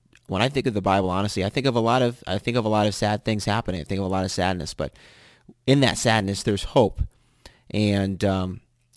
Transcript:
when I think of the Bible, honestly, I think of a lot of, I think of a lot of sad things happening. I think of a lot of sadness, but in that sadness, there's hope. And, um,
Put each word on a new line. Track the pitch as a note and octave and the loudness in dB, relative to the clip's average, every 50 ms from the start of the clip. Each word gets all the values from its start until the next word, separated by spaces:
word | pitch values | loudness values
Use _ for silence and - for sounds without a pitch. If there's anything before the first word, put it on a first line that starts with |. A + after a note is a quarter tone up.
| _ _ _ _ _ - | _ _ _ _ _ -4
when | G2 F#2+ | 0 0
I | A#2 C#3 | 0 0
think | C#3+ C3+ A2+ C3 | 0 -2 -2 0
of | G#2 | -2
the | G2+ | 0
Bible, | F#2 G2 F#2+ G2 F#2 F2+ | 2 2 2 2 2 0
honestly, | F2+ F#2+ G2+ G#2 - G2+ F#2 | 0 -2 -2 -2 -2 -2 -2
I | G#2 | -2
think | - C#3 B2+ | -2 -2 -2
of | C3+ A#2 | 0 0
a | A#2+ | 0
lot | A2+ A2+ B2 B2+ | 2 2 2 2
of, | B2 A#2+ A#2+ - - | 0 0 -2 -6 -6
I | - F#2 G#2 | -6 -6 -4
think | - A#2+ A#2 | -4 -2 -2
of | B2 G#2+ | 0 0
a | G#2+ | 2
lot | G#2+ G#2+ G#2 | 2 2 2
of | G#2+ G2 | 0 0
sad | - A2 G#2 G#2+ G#2 - | -2 -2 -2 -2 -2 -2
things | A2+ A2 G#2 - | -2 -4 -2 -2
happening. | A2 G2+ A#2 - G#2+ F#2 F2 | -2 -2 -2 -2 -4 -6 -6
I | - | -6
think | - G2 F#2+ | -4 -4 -4
of | G2 | -2
a | F#2 | -2
lot | F#2+ F#2+ F#2 | -2 -2 -2
of | F2 | -2
sadness, | - F#2+ F2 F#2+ F#2 F2 D2 - - | -2 0 0 0 -2 -2 -6 -8 -6
but | - D2 - - - - - - - - - _ _ _ - - _ _ | -6 -8 -8 -8 -14 -20 -20 -20 -20 -20 -20 _ _ _ -20 -20 _ _
in | C3 C3+ C#3+ | 4 4 4
that | C3+ G#2+ - | 4 2 2
sadness, | - - A#2+ A2 G#2+ F#2+ F#2+ G2 - | 2 2 2 2 2 2 0 -2 -2
there's | - A#2 G2+ G2 | 0 -2 -2 -2
hope. | - - - C#3+ A2 F#2 - - - - _ _ _ _ _ _ - - _ _ _ - | -2 2 4 4 4 4 2 -4 -6 -6 _ _ _ _ _ _ -20 -20 _ _ _ -4
And, | - G#2 G#2+ G#2 G2+ G2 G2 G2 F#2+ E2+ | -2 0 2 2 2 2 0 -2 -2 -2
um, | G#2 G2 F#2+ F#2+ F#2 F#2 F#2 - - _ _ _ _ _ - | 0 0 0 0 -2 -4 -6 -10 -16 _ _ _ _ _ -8